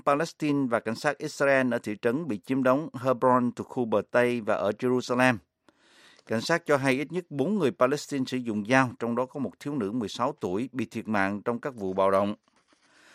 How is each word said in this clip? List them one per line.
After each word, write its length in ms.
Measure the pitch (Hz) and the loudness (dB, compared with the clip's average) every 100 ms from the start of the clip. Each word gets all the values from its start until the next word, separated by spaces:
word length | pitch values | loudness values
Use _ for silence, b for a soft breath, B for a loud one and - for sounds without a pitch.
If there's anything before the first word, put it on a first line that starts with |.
| 147 | 0
Palestine 600 | 143 160 - 156 143 135 | 0 0 -4 -2 0 2
và 120 | 113 | 0
cảnh 160 | - 113 | -2 -4
sát 220 | 151 139 | -4 -4
Israel 560 | 151 - 139 135 127 | -8 0 2 4 2
ở 40 | 120 | -2
thị 180 | 113 107 | -4 -2
trấn 260 | 120 131 170 | 0 0 -4
bị 120 | 104 - | -6 -4
chiếm 180 | 135 | 0
đóng 260 | 131 131 160 | 2 2 0
Hebron 580 | 127 131 123 127 127 123 | -4 -2 2 4 4 2
thuộc 160 | 113 104 | -2 -8
khu 180 | - 120 | -4 0
bờ 160 | 107 95 | 0 2
Tây 300 | 123 123 123 | 2 2 0
và 140 | 104 101 | -2 0
ở 160 | 98 104 | 0 0
Jerusalem. 580 | 123 127 117 123 127 117 - _ _ b b b b b - | 0 0 0 2 2 2 -6 _ _ b b b b b -6
Cảnh 140 | 113 | -4
sát 240 | 110 165 - | 0 -2 2
cho 120 | 143 | 2
hay 160 | 135 | 2
ít 180 | 131 156 | 0 -2
nhất 140 | 170 175 | -8 -8
bốn 300 | 143 143 208 | -4 -2 0
người 120 | 143 | 0
Palestine 540 | 98 127 147 - 139 127 | 2 2 0 -4 -4 -4
sử 100 | 127 | -4
dụng 280 | 120 107 104 | -4 -4 2
dao, 200 | 131 127 - | 2 2 -2
trong 160 | 117 117 | -4 -2
đó 100 | 127 | -4
có 140 | 151 | -4
một 120 | 117 - | -8 -8
thiếu 160 | 143 147 | -6 -4
nữ 160 | 98 | -2
mười 180 | 123 101 | -2 -6
sáu 260 | - 123 156 | -4 -4 -4
tuổi, 300 | 104 92 131 | -4 -4 -4
bị 140 | 131 117 | -6 -6
thiệt 220 | 117 104 | -8 -4
mạng 340 | 107 98 101 | 0 0 -2
trong 180 | 107 117 | -4 -4
các 160 | 151 123 | -6 -6
vụ 180 | 95 | -6
bạo 180 | 95 95 | 2 2
động. 240 | 95 101 104 _ b b b b b b | 4 0 -4 _ b b b b b b